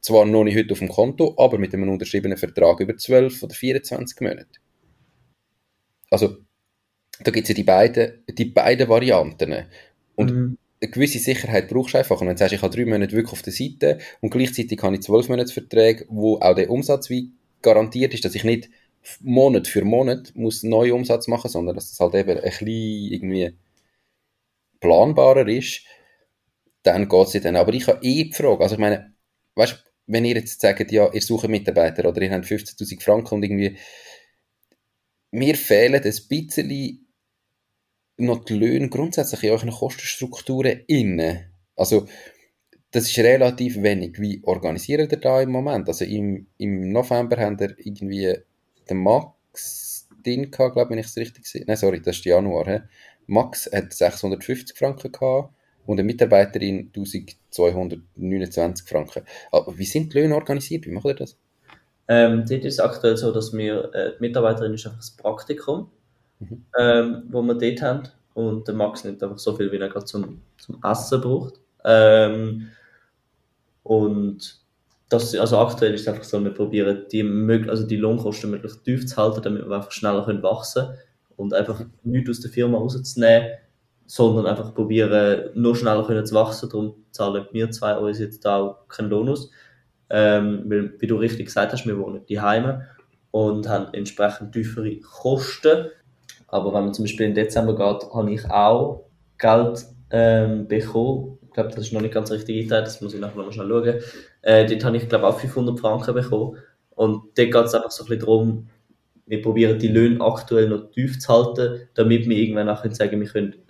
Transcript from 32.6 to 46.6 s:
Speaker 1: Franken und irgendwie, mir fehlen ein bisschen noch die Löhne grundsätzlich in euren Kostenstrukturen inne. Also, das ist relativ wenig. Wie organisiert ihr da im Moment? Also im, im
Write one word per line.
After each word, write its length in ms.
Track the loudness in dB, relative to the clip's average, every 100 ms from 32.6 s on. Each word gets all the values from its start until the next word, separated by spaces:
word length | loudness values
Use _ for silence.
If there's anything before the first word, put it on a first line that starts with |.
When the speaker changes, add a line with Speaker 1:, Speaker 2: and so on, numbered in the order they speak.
| -8 -14 -12 -4
Speaker 1:
Franken 300 | 2 2 0 -4
und 80 |
irgendwie, 320 | -2 0 -2 -4 -14 -20 -20 -20 _ _ _ _ _ _ _ _ _ _ _
mir 240 | -2 0
fehlen 480 | 0 4 6 6 4
ein 120 | 2 -4 -4
bisschen 800 | -6 -4 -4 -4 -6 -8 -10 _ _ _ _ _ _ _ _ _ _ _ -4
noch 260 | -2 -2
die 100 | -2
Löhne 360 | 0 2 0 -2
grundsätzlich 540 | -2 -2 -2 -4 -2
in 60 | 0
euren 180 | 0 -2
Kostenstrukturen 1120 | -6 -6 -6 -10 -8 -10 -8 -6 -2 0 -2 0
inne. 640 | 0 2 0 -2 -4 -10 _ _ -4
Also, 300 | 2 2 0 -8 -20 _ _ _ _ _ _
das 180 | -4 0
ist 100 | 4
relativ 640 | 6 6 4 2 -4 0
wenig. 380 | 0 0 -4 -6
Wie 220 | -6 -4
organisiert 680 | -4 -2 -4 -6 -4 -2 -2
ihr 60 | -2
da 220 | 0 2
im 100 | 0
Moment? 380 | -2 -4 -4 -4
Also 160 | -6
im, 420 | -6 -4 -4 -6 -10
im 340 | -8